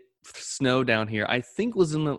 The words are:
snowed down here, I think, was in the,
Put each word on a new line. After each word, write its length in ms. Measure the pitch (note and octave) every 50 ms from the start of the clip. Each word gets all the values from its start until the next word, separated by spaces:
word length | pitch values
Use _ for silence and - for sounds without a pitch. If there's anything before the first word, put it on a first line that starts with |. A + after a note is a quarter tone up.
| _ _ _ _ _
snowed 600 | - - - - - - - C#3 B2+ B2+ C3 C3 A#2+
down 200 | A2+ A2 A2 G#2+
here, 180 | A2+ G#2+ G#2 -
I 120 | A2+ B2+
think, 340 | A#2+ - - - G#3+ A#3+ A#3
was 180 | F#3 F3+ D#3 D3+
in 120 | D#3 D#3
the, 120 | D3 C#3